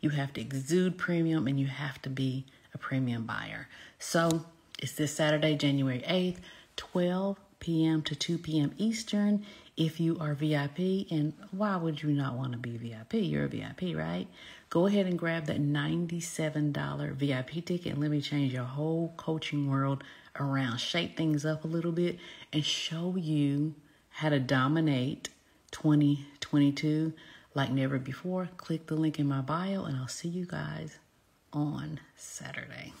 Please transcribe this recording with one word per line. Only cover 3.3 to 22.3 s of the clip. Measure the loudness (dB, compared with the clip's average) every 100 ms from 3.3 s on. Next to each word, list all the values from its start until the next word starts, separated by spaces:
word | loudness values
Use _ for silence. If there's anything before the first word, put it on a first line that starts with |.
| -6 -6 -10 -12 -18 -20 -14
So | 0 2 4 2 -2 -20 _ -10
it's | -10
this | -2 -2
Saturday, | 2 2 4 4 2
January | 4 4 2 0 0
eighth, | 0 0 -2 -12 -20 -16 -14
twelve | -4 0 2 2 0 -4 -10 _
p | -2 4 4
m | 4
to | 0 -4
two | -2 -2
P | 0 2
M | 2 2
Eastern | 0 0 -2 2 4 2 0 -18 -18 0
if | 0 2
you | 0 2
are | -2
V | 0 2 2
I | 0
P. | -2 0 0 0
And | 0 0 -2 -12
why | -4 -2 0
would | -2 -2
you | 0
not | 0 0
wanna | -2 -4 -6
be | -6 -8
V | -8
I | -10 -4
P? | 0
You're | 0 0
a | 0
V | -2
I | -8 -6
P, | -4
right? | -2 -2 -4 -6 -12 -20 -20 0
Go | 4 6
ahead | 6 4
and | 2
grab | 0 0 0
that | 0
ninety-seven | 2 2 2 0 0 -4 -6 -2 0 2 0
dollar | 0 -2 -2 -4
V | 0 0
I | 0
P | -2 -6
ticket | -2 -2 -2
and | -2
let | 2
me | 2
change | 0 2 2
your | 0
whole | -4 -2 0 0 -2 -4
coaching | -4 -2 -2 -2 2
world | 2 2 0 -4 -20 -18 -4
around, | 0 0 0 -2
shake | -2 -2 -2 0
things | 2 2
up | 0 -2
a | -2
little | -2 0
bit, | 2 0 0 -12